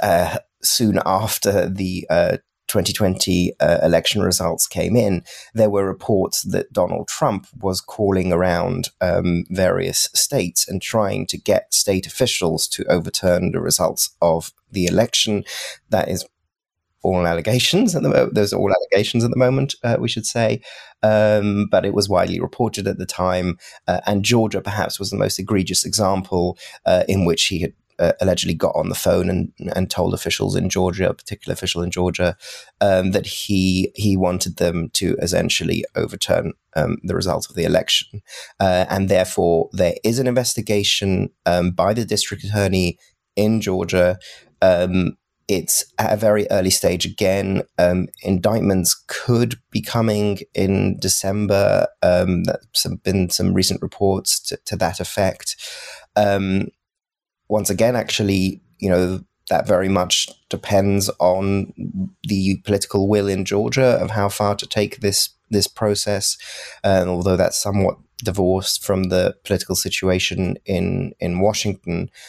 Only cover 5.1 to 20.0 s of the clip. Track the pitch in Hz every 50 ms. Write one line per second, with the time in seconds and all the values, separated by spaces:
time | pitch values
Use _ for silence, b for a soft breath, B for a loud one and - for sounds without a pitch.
5.1 | 95 87 - B B B B B B 110 110 107 101 98 98 95 92 - - -
6.1 | 110 95 92 - - - - 95 95 95 90 - - 101 90 90 87 85 85 -
7.1 | - - 156 139 104 - - _ - - 95 98 92 87 - - - - 107 98
8.1 | 98 92 90 92 87 87 90 92 85 87 87 90 92 92 92 - - - 92 90
9.1 | 87 92 87 90 87 85 - - 90 92 92 90 90 90 90 87 - - - -
10.1 | - - - - 147 131 90 90 - - - - 95 90 - - - 113 104 95
11.1 | 101 98 95 - - - - - 101 92 - - - - - - 95 92 95 -
12.1 | - - 131 120 - - 95 82 80 80 - - - - - - - 90 82 -
13.1 | - - - 92 87 87 90 90 87 85 85 82 - - 87 82 - - - -
14.1 | _ - 82 85 80 82 80 - - _ _ _ - 98 90 87 87 92 113 113
15.1 | - - - - 104 101 - B B B B B B B B - - 98 - -
16.1 | 95 85 - - _ _ _ _ _ _ _ _ _ _ _ _ _ _ - 92
17.1 | 92 90 87 85 85 82 78 - 117 123 110 - - 185 262 220 165 160 - 143
18.1 | - - 64 - - 104 104 101 107 95 92 98 95 92 - - - 101 104 -
19.1 | - 120 113 120 123 123 127 123 131 135 139 139 - - - 120 117 -